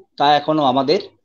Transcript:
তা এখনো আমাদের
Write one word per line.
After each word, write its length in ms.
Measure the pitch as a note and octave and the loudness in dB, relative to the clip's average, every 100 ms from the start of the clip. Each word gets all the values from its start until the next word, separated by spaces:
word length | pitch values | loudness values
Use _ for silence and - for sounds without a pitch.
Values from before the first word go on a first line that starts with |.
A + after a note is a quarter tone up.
| - - | -18 -2
তা 180 | C#3+ | 0
এখনো 300 | D3 D3 D#3 | 2 0 0
আমাদের 360 | C#3 B2+ C3+ F#3 - _ | 0 0 0 -2 -4 _